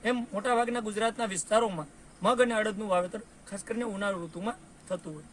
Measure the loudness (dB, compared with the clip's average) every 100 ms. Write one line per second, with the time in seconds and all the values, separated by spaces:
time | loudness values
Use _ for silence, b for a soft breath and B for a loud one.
0 | 0 0 -2 -4 2 2 2 0 -2 0
1 | 0 0 -2 -2 2 4 4 -2 -8 -14
2 | -20 0 2 6 4 4 0 -2 2 2
3 | 2 -6 -12 -20 -12 -12 -6 -4 -4 -2
4 | -2 -2 -6 -6 -6 -6 -14 -20 -6 -6
5 | -6 -12 -14